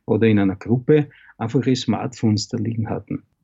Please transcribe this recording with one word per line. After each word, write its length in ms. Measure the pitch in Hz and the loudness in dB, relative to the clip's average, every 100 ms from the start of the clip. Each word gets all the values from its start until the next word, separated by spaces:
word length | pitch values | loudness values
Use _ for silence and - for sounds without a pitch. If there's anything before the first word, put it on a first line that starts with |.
| - | -2
oder 220 | 107 113 | 2 4
in 100 | 104 | 4
einer 180 | 98 98 | 2 -2
Gruppe 540 | - 123 123 151 147 - - - | -2 0 4 2 2 -8 -20 -10
einfach 260 | 113 139 117 | -4 -2 0
ihre 100 | 127 | 0
Smartphones 760 | - 104 110 - 113 104 - | 0 -2 -4 -2 0 0 -2
da 80 | 113 | -6
liegen 300 | 107 113 107 | -4 -4 -4
hatten. 340 | 98 - - _ _ | -6 -8 -12 _ _